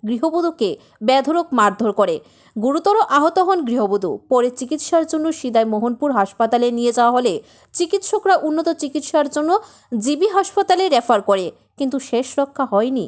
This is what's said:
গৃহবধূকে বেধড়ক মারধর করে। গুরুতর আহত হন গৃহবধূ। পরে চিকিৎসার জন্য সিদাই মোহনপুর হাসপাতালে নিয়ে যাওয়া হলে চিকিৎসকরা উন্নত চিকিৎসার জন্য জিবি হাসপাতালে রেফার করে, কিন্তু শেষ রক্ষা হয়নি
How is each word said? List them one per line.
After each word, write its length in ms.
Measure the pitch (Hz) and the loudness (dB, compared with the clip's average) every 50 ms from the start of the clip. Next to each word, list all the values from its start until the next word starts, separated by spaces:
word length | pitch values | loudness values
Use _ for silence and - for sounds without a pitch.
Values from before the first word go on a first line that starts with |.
| - | -4
গৃহবধূকে 640 | 214 240 233 269 320 311 349 339 339 330 - 233 190 151 - _ _ _ _ 214 | -4 -4 -2 -2 0 0 0 -2 -2 -2 -2 -2 -2 -2 -6 _ _ _ _ 0
বেধড়ক 440 | 220 262 269 262 269 320 339 339 339 - | 2 2 2 2 2 0 -2 -2 -2 2
মারধর 400 | 247 208 208 196 - 226 220 208 | 2 2 2 2 0 -4 -4 2
করে। 240 | - 208 185 165 147 - _ _ _ _ _ _ | 2 0 0 0 -4 -8 _ _ _ _ _ _
গুরুতর 400 | 226 208 254 277 330 - 392 403 440 - - | -4 -2 0 -2 0 2 2 2 2 2 2
আহত 300 | - 285 285 330 349 381 | 2 2 2 2 2 2
হন 200 | 359 349 392 359 311 | 2 2 2 0 0
গৃহবধূ। 460 | 233 233 240 214 196 196 202 190 175 131 104 _ _ | -2 0 0 0 0 0 -2 -2 -2 -6 -6 _ _
পরে 200 | 262 247 240 254 | 0 2 2 0
চিকিৎসার 540 | 247 - 262 247 311 294 - - - 330 320 | -2 -6 -6 -6 -6 -6 -4 0 0 0 0
জন্য 200 | 320 - 311 302 320 311 | 0 -2 -2 -2 -2 -4
সিদাই 320 | - - 254 226 233 226 | -4 -6 -2 0 0 2
মোহনপুর 440 | 220 214 208 208 240 240 226 294 294 269 | 2 0 -2 -2 -2 -4 -2 -2 0 2
হাসপাতালে 560 | 226 196 196 - _ 233 226 254 240 240 240 | 0 0 0 0 _ -2 0 2 2 0 0
নিয়ে 220 | 240 233 240 240 233 | 0 0 -2 0 2
যাওয়া 200 | 247 240 233 247 | 2 2 4 2
হলে 220 | 247 247 240 175 147 - - - _ _ _ _ | 2 0 0 -2 -2 -8 -12 -20 _ _ _ _
চিকিৎসকরা 640 | - 349 330 - 392 381 - - 415 415 381 381 | -4 -2 -2 -2 -4 -2 -2 -4 -2 2 2 2
উন্নত 320 | 330 - 311 302 311 320 339 | 2 2 0 -2 -2 -2 -2
চিকিৎসার 580 | 330 330 - 277 269 311 277 - - 311 294 277 | -2 -4 -6 -6 -6 -6 -8 -2 0 0 0 0
জন্য 220 | 277 294 302 311 359 427 440 - - - _ _ - 226 | -2 -4 0 0 0 0 -2 -6 -20 -20 _ _ -6 -4
জিবি 300 | 208 254 294 277 349 440 | -2 -2 0 0 0 0
হাসপাতালে 560 | 381 392 370 - - - 392 392 370 359 381 381 | 2 0 -2 0 0 -2 2 2 2 2 2 2
রেফার 320 | 302 240 240 - 240 208 196 | 2 2 2 2 0 0 4
করে, 240 | - 202 196 185 170 - _ _ _ _ | 2 0 0 0 -6 -10 _ _ _ _
কিন্তু 200 | - 277 269 247 277 | -6 -6 -4 -4 -4
শেষ 280 | 262 - - 233 262 - - - | -6 -2 -4 -4 -4 -2 -2 -4
রক্ষা 260 | 277 277 - - 277 | -4 -4 -2 -6 -6
হয়নি 420 | 247 - 196 220 254 269 254 180 | 0 0 0 0 0 -2 -4 -6